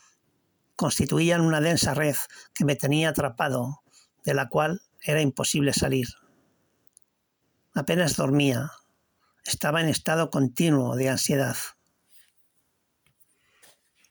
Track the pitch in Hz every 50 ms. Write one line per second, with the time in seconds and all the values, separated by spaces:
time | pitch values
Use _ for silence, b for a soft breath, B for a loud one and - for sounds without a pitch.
0 | b b b b b _ _ _ _ _ _ _ _ _ _ - 175 147 - -
1 | 147 135 - 151 165 170 170 170 165 165 160 151 147 170 170 147 - 165 135 147
2 | 156 147 135 - - - B B B B B - 156 143 143 - - 139 147 156
3 | 160 160 147 - 143 131 120 - - 143 131 127 120 127 147 - _ _ b b
4 | b b b _ - - 139 139 135 120 - 151 151 156 175 196 _ _ _ _
5 | - - 147 156 156 135 127 - 135 - - 151 139 139 - - 139 139 135 131
6 | 127 - - _ _ _ _ _ _ _ _ _ _ _ _ _ _ _ _ _
7 | _ _ _ _ _ _ _ _ _ _ _ _ _ _ - - 139 - 165 175
8 | 175 147 - - 156 135 139 147 143 139 127 117 131 156 - - _ _ _ _
9 | _ _ _ _ _ _ _ _ - - - - - 147 147 165 165 156 - -
10 | - - 160 165 160 143 - 147 135 127 - - 170 170 151 139 127 123 123 123
11 | 131 131 127 - - - 156 139 135 123 123 - - - - _ _ _ _ _
12 | _ _ _ _ _ _ _ _ _ _ _ _ _ _ _ _ _ _ _ _
13 | _ _ _ _ _ _ _ b b b b b b b b b _ _ _ _
14 | _ _